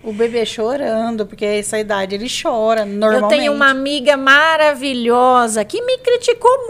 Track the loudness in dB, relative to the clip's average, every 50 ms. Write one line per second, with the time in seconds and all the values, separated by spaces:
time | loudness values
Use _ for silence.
0 | -12 -8 -4 -2 -2 -2 -2 -2 -4 -4 -4 -4 -4 -4 -4 -4 -4 -4 -2 -2
1 | -4 -4 -4 -6 -8 -8 -8 -6 -4 -2 -2 -2 -4 -4 -4 -4 -4 -2 -4 -4
2 | -4 -4 -6 -6 -6 -6 -6 -4 -4 -2 -2 0 0 0 0 0 -2 -4 -2 0
3 | 2 2 2 2 2 2 2 2 0 0 0 2 2 2 2 2 -2 -4 -4 -2
4 | 0 0 0 2 4 4 6 6 6 4 2 2 2 2 0 0 -4 -4 -4 -2
5 | 0 0 2 4 4 4 4 4 2 0 -2 -4 -4 -4 -6 -6 -4 -4 -4 -2
6 | 0 0 0 0 0 -2 0 2 2 2 2 2 -2